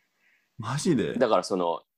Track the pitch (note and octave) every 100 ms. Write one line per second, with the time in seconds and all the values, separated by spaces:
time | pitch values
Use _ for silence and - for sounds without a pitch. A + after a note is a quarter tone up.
0 | _ _ _ _ _ _ G#2+ C#3+ G3 C3
1 | D#2 A2+ B2 G2 - F#2+ E2+ E2 _